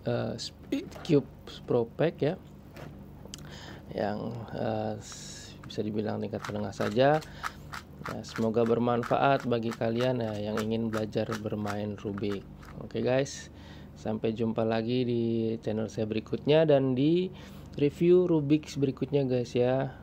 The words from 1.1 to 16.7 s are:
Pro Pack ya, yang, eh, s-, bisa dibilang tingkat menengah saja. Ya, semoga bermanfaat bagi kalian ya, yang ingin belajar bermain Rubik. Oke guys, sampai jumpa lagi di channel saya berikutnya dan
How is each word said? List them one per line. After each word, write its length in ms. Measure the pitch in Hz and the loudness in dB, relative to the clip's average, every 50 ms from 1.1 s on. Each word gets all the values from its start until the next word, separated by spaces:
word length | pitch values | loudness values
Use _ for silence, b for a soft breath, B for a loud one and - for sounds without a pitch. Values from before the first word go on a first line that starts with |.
| 156 143 135 - - - - - - - - | 4 4 4 2 -14 -18 -16 -16 -16 -14 -2
Pro 220 | - 120 120 117 | 0 2 2 2
Pack 280 | 117 - - 139 165 190 - | 0 0 0 0 0 2 0
ya, 160 | 135 - - - - - - - - - - - - - - - - - - - - - - - B B B B B B B B B - - | 0 0 0 -2 -10 -18 -20 -18 -20 -18 -16 -14 -14 -14 -14 -14 -16 -16 -16 -16 -14 -14 -14 -14 B B B B B B B B B -8 -4
yang, 400 | 101 104 101 104 107 107 113 120 117 110 - - | -2 -2 -2 -2 -4 -4 -6 -6 -8 -10 -8 -6
eh, 400 | - 117 113 110 110 107 107 107 110 | -4 -2 -2 -2 -2 -2 -4 -4 -6
s-, 560 | - - - - - - - - - - - - | -10 -12 -14 -14 -14 -14 -14 -14 -14 -16 -16 -16
bisa 240 | - - - - 107 | -14 -8 -6 -4 -4
dibilang 320 | 107 104 107 104 107 107 107 | -2 -2 -2 -2 -2 -2 -4
tingkat 240 | 107 101 107 101 - - | -4 -4 -6 -6 -6 -4
menengah 240 | 104 104 104 101 98 | -4 -4 -4 -4 -4
saja. 480 | - 113 107 104 120 131 143 151 156 156 B B B B B B B B B B - - - - - - - | -2 -2 0 4 4 6 6 4 4 0 B B B B B B B B B B -12 -12 -14 -16 -12 -10 -8
Ya, 80 | 120 113 113 | -8 -8 -10
semoga 400 | - - - 113 113 107 117 117 | -8 -2 0 0 2 4 4 4
bermanfaat 800 | 117 117 117 120 120 120 117 120 - - - 135 139 139 131 - | 4 4 4 4 2 2 2 2 2 2 4 6 4 4 2 2
bagi 240 | 120 120 117 113 117 | 0 0 0 0 -4
kalian 540 | 113 - 120 113 113 117 123 127 127 123 117 | -2 0 0 0 2 2 2 2 2 0 -2
ya, 100 | 110 107 104 104 107 | -2 -4 -4 -4 -2
yang 80 | 107 110 | -2 -2
ingin 320 | 107 110 113 113 117 113 | 0 0 0 0 0 0
belajar 400 | 110 107 107 104 - 117 107 107 113 107 | -2 -2 -4 0 0 -2 0 0 -2 -4
bermain 560 | 104 107 104 104 104 104 101 104 104 104 101 | -4 -4 -4 -2 -2 -2 -2 -2 -4 -4 -6
Rubik. 480 | 101 - 110 98 101 101 101 101 98 - - - - - - - - | -4 -4 -4 -4 -2 -2 -2 -2 -4 -6 -12 -16 -16 -16 -14 -12 -12
Oke 220 | - 107 - 113 113 | -12 -6 -4 -2 0
guys, 480 | 120 127 135 139 - - - - - B B B B B B B B B | 2 2 2 2 0 -6 -12 -14 -16 B B B B B B B B B
sampai 380 | - - 113 110 110 - 117 110 | -8 -6 -4 -4 0 0 0 0
jumpa 300 | 110 117 113 110 117 113 | 2 0 0 2 2 2
lagi 400 | 110 113 113 113 113 123 127 127 | 2 2 2 2 2 2 2 2
di 180 | 120 120 117 117 117 113 113 113 110 113 113 | 2 2 2 2 2 2 2 2 0 -2 -2
channel 260 | - - 107 107 107 | -2 -2 -2 -2 -2
saya 220 | 104 - - 110 107 | -2 -2 -2 -2 0
berikutnya 560 | 107 110 - - - 107 - 131 147 156 160 | 0 -2 -2 -2 -6 -2 4 6 6 6 8
dan 320 | 151 | 8